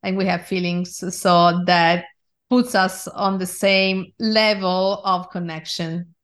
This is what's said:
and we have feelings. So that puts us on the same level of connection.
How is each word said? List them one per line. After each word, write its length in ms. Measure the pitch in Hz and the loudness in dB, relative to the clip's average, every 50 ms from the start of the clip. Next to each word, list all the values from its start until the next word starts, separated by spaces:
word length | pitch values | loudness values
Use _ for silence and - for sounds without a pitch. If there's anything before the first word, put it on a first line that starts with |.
and 140 | - 196 185 196 | -4 -4 -2 -2
we 80 | 190 | 0
have 200 | 185 175 170 175 | 0 -2 -2 -4
feelings. 560 | - 196 185 180 175 175 175 180 175 - - - 180 185 | -4 -4 -2 -2 -2 -2 -2 -4 -6 -8 -10 -8 -8 -8
So 480 | - - 185 175 175 170 175 170 175 175 | -2 2 4 4 6 6 6 4 2 2
that 400 | 180 180 170 170 165 170 180 180 - _ _ _ _ _ _ _ _ | 2 4 4 4 4 2 2 -2 -8 _ _ _ _ _ _ _ _
puts 240 | 247 247 240 247 - | 2 2 2 2 2
us 340 | 196 185 196 190 - - - | 2 2 2 -2 -6 -14 -12
on 300 | - - 202 190 190 190 | -6 -4 -2 -2 0 -2
the 80 | 185 | -4
same 680 | 180 - - - 196 196 190 190 190 190 190 185 - _ _ | -6 -6 -2 0 2 2 4 2 2 0 -2 -6 -8 _ _
level 840 | 226 220 220 220 220 214 214 196 190 185 180 185 190 190 202 196 - | -4 0 2 2 2 2 0 0 0 -2 0 0 0 0 -2 -2 -2
of 260 | 196 185 180 180 - | -2 -2 -2 -2 -6
connection. 840 | - 185 175 170 160 160 160 - - - 170 160 165 175 175 - _ _ | -8 -8 -8 -6 -8 -10 -10 -10 -8 -6 -6 -6 -6 -8 -10 -10 _ _